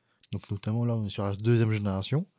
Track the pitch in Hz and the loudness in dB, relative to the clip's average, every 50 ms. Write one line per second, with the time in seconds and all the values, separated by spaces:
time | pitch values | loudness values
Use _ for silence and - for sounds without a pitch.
0 | _ _ _ _ _ - 104 95 - - 101 98 - 107 110 120 120 120 117 113 | _ _ _ _ _ -10 -10 -10 -6 -6 -8 -6 -2 -2 0 0 0 0 0 0
1 | 107 98 - - 98 101 101 98 107 117 120 113 113 110 107 104 104 101 95 95 | -2 -4 -4 -2 -2 -2 -2 0 2 4 4 4 4 2 2 0 0 0 -2 -2
2 | 98 - 131 156 190 _ _ | -2 0 -2 -2 -2 _ _